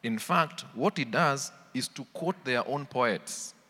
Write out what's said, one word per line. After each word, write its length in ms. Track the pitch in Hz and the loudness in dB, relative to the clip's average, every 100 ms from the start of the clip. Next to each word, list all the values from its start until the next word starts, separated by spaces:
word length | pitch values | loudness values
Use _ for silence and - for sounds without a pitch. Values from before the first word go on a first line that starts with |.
In 160 | 117 113 | -2 -4
fact, 480 | - 175 156 170 - | 2 2 2 -2 -12
what 240 | 107 165 185 | 0 0 0
he 60 | |
does 480 | 127 120 160 139 - - - | 0 2 4 2 -4 -12 -8
is 140 | 127 123 | -6 -6
to 160 | - 127 | -8 -14
quote 300 | - 170 185 131 | -4 -4 -4 0
their 200 | 123 113 | 0 2
own 180 | 143 139 | -2 -4
poets. 680 | 127 120 98 - - - - | 2 2 2 -4 -10 -10 -16